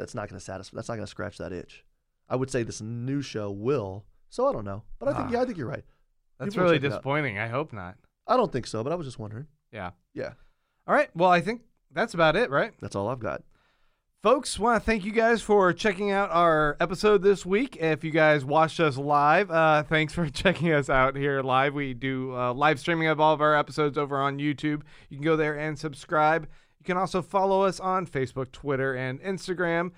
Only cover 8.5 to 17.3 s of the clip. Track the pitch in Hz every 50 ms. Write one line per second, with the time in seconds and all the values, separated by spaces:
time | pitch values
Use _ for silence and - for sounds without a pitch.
8.5 | - 127 107 - - 107 110 135 165 180 165 135 117 - 110 104 104 113 147 -
9.5 | _ _ _ _ - 110 95 87 87 _ _ _ _ - - - - - - _
10.5 | _ _ _ _ _ _ _ - 190 262 294 - - 165 175 185 180 175 165 190
11.5 | 233 233 - _ _ _ _ _ _ 151 214 233 - 170 165 156 151 185 247 -
12.5 | 135 143 190 226 - _ - 104 - 101 98 107 131 131 107 95 67 - - _
13.5 | _ _ _ _ _ _ _ _ _ _ _ _ _ _ - 202 247 294 254 -
14.5 | - - 190 233 240 214 - - 226 220 175 208 208 226 226 226 233 214 - -
15.5 | 208 208 190 180 165 170 - 220 190 175 208 202 196 196 202 190 160 170 175 170
16.5 | 160 156 151 147 147 - 170 165 190 156 - 214 208 202 175 202